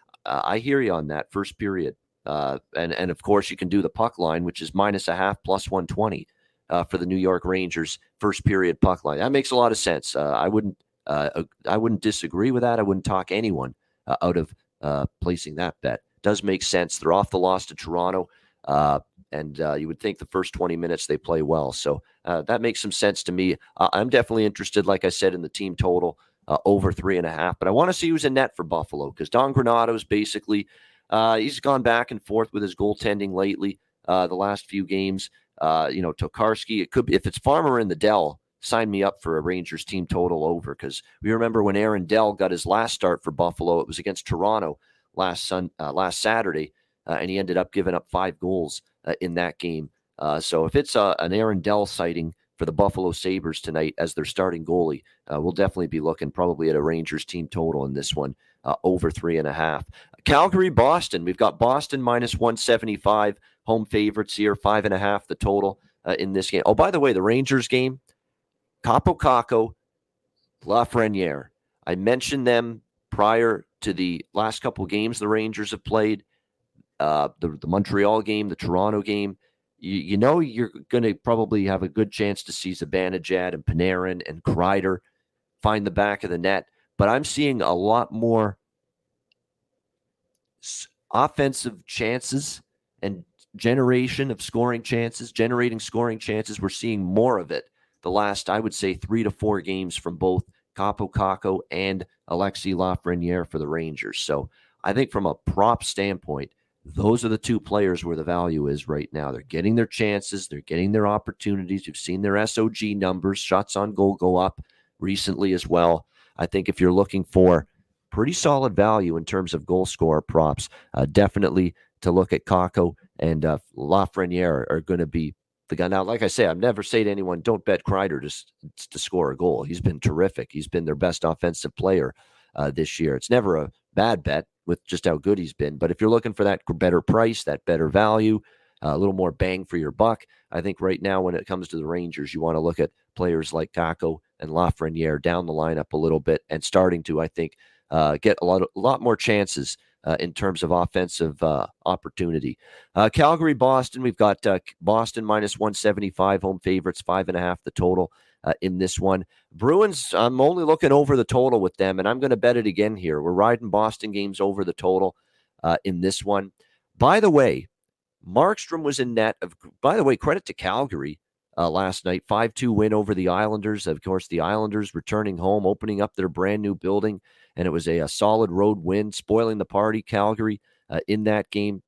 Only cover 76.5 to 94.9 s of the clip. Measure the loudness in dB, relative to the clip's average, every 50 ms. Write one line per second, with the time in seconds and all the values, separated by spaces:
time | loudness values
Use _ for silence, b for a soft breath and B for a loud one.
76.5 | _ _ _ _ _ _ _ _ _ _ -2 0 0 0 0 -2 _ _ -6 -6
77.5 | -6 -6 -4 -2 -2 -2 0 0 0 2 4 4 2 2 0 -2 -2 -2 -2 -4
78.5 | -6 -6 -4 -2 0 2 2 2 0 -2 -2 -2 -2 -2 -2 -4 -6 _ _ _
79.5 | _ _ _ _ _ _ -8 -6 -6 -4 -2 -2 0 2 4 4 4 2 0 -2
80.5 | -2 -4 -4 -4 _ -16 -6 _ 0 2 2 0 -2 -2 _ 0 0 0 0 0
81.5 | 0 0 0 0 0 -2 -4 -4 0 -2 -2 -2 0 -2 -2 -2 -2 -4 -8 -12
82.5 | -12 -8 -8 -8 -8 -8 -8 -2 -2 -2 0 0 -4 -4 -2 -2 -2 0 0 -2
83.5 | -4 -4 -4 -2 0 2 2 2 0 0 -2 -4 -6 -6 -10 -14 -14 -6 _ -2
84.5 | 0 2 2 2 2 2 0 -2 -2 -4 _ _ _ _ _ _ _ _ _ _
85.5 | _ _ -2 0 0 0 -2 -2 0 0 0 0 0 -4 -4 -6 -4 0 0 0
86.5 | 0 0 -2 _ _ _ _ _ _ 0 2 2 2 0 -2 -4 -4 -2 0 0
87.5 | 0 0 0 0 0 0 2 2 2 2 0 -2 -4 -2 0 2 4 4 2 0
88.5 | -2 _ _ _ _ _ _ _ _ _ _ _ _ _ _ _ _ _ _ _
89.5 | _ _ _ _ _ _ _ _ _ _ _ _ _ _ _ _ _ _ _ _
90.5 | _ _ -16 -14 -14 -14 -14 _ _ _ _ _ 0 2 2 2 2 0 0 0
91.5 | 0 -4 -8 -8 -10 -10 _ -14 -6 -4 -2 -2 -2 -4 -4 -4 -6 -6 -6 -6
92.5 | -12 -14 _ _ _ _ _ _ _ _ -6 -6 -6 -8 -14 _ _ _ _ _
93.5 | -16 -2 0 2 2 4 4 4 4 2 2 -2 -2 -4 -4 -4 -4 -8 -10 -4
94.5 | 0 0 2 2 0 -2 -4 -2